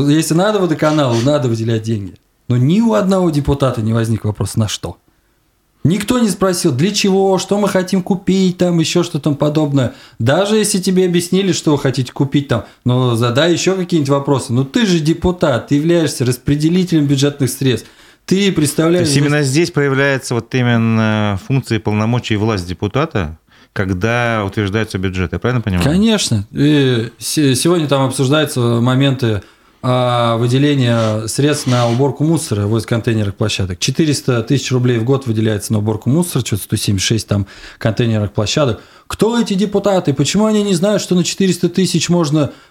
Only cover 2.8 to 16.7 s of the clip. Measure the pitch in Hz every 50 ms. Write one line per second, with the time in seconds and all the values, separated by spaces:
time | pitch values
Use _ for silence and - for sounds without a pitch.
2.8 | 233 226 214 208 190 185 196 190 180 170 147 147 139 147 139 - 139 131 - 120
3.8 | 107 110 113 117 113 113 113 101 - 107 104 - 104 - - 113 107 98 - -
4.8 | - 85 - - _ _ _ _ _ _ _ _ _ _ _ _ _ _ _ _
5.8 | - 139 185 214 202 - 254 247 233 202 180 - 185 190 180 180 - 170 135 120
6.8 | 165 208 208 - - 196 185 196 190 190 190 180 - - 196 208 202 196 196 190
7.8 | 185 180 196 190 180 - 202 180 - - 185 190 185 185 175 - 180 180 170 165
8.8 | 160 - - 175 170 175 - 147 - 156 139 - 151 151 147 156 151 143 139 139
9.8 | 123 113 - - - - - - 113 127 143 180 202 208 220 220 208 208 - 185
10.8 | 180 190 185 185 185 180 175 175 170 - 185 190 196 185 160 - - 160 147 135
11.8 | - 139 127 - 123 - - - 143 139 - 147 139 - 127 110 - - - _
12.8 | _ 123 123 127 127 123 117 110 123 120 113 139 160 175 170 - - 175 190 190
13.8 | 180 175 180 160 139 127 143 139 139 147 139 127 - - 117 127 139 135 - 247
14.8 | 226 190 175 165 147 156 165 165 - 180 175 - 175 151 127 113 - - 139 143
15.8 | 151 170 170 170 160 135 - - 127 123 127 - - - 143 151 151 160